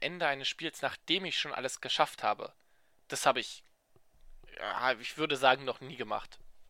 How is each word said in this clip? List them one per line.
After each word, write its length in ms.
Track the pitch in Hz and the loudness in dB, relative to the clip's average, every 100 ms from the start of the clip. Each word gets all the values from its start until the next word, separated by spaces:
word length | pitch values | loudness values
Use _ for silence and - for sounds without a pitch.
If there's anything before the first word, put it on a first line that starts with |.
Ende 260 | 143 175 160 | -4 0 0
eines 220 | 135 131 | 0 -4
Spiels, 340 | - 156 - | -4 -6 -4
nachdem 420 | 135 - - 180 | -4 -2 0 0
ich 140 | 185 - | 0 -2
schon 140 | 151 | -2
alles 280 | 131 127 - | -4 -4 -4
geschafft 420 | 135 - 151 - | -2 2 0 0
habe, 300 | 107 107 101 - _ _ _ _ - | 0 0 -4 -12 _ _ _ _ -8
das 180 | 135 143 | 2 4
hab 100 | 123 | 4
ich, 280 | 113 - - _ _ - - - - - - - | 0 -8 -20 _ _ -20 -20 -20 -20 -18 -16 -8
ja, 340 | 104 - 127 | -4 0 2
ich 240 | 113 123 - | 2 -2 0
würde 200 | 151 135 | 2 6
sagen, 280 | 131 135 | 6 6
noch 160 | 131 - | 2 -6
nie 160 | 127 127 | -6 -8
gemacht. 420 | 107 107 - - - - | -4 -4 -6 -14 -16 -18